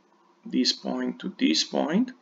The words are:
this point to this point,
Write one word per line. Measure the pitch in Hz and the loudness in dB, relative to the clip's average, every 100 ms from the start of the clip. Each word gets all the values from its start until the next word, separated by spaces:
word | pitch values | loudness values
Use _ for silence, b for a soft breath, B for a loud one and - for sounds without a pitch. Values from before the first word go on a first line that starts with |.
| _ _ _ _ - | _ _ _ _ -4
this | 127 120 | 0 0
point | - 131 127 127 123 | -2 -4 -4 -4 -6
to | - - | -10 0
this | 139 156 - | 2 2 0
point, | 143 135 190 254 - | 0 2 2 2 -4